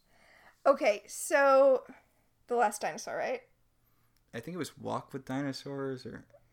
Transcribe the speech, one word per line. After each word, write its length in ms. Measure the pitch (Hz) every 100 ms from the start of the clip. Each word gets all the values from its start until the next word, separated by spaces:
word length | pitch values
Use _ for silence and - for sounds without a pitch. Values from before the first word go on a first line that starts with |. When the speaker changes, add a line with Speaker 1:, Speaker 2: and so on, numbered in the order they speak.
| _ _ _ _ - _ -
Speaker 1:
Okay, 380 | 277 285 202 -
so 800 | - - 294 277 269 277 254 - - _ _ _ _ -
The 80 | 240
Last 240 | 214 -
Dinosaur, 360 | 190 156 - 139
right? 260 | 226 254 - _ _ _ _ _ _ _ _
Speaker 2:
I 60 | -
think 160 | 156 180
it 20 |
was 180 | 131 -
Walk 360 | 110 113 -
with 120 | 135
Dinosaurs, 800 | - 131 143 131 143 139 135 127
or 200 | - - - _ _